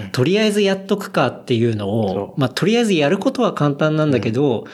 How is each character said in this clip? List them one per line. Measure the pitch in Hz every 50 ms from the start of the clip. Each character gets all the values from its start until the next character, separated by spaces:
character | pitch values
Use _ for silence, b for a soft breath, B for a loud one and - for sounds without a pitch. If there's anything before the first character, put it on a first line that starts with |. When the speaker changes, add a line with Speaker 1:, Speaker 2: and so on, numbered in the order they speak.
| 98
Speaker 1:
う |
ん。 | 95
Speaker 2:
と | - 127 123
り | 156 190 214
あ | 220
え | 214 202
ず | 208 202
や | 196 190
っ | 196 -
と | - 208
く | 190 - -
か | - 175 143 120
っ | 117 - -
て | - 123
い | 113 117 117
う | 110
の | 104 101 98 107 117
を、 | 107 98
Speaker 1:
そ | 92 101 98 92 -
う。 | -
Speaker 2:
ま | 135
あ、 | 120
と | - - 160
り | 190 226 240
あ |
え | 240
ず | 214 190
や | 156 143 143
る | 185 196
こ | - 277
と | 269 269 233
は | 180 -
簡 | - 147 147 139
単 | 143 160 156 156
な | 156 156
ん | 151
だ | 135 113
け | 101 117
ど、 | 110 127 147 139 117 101
Speaker 1:
う | B
ん。 | B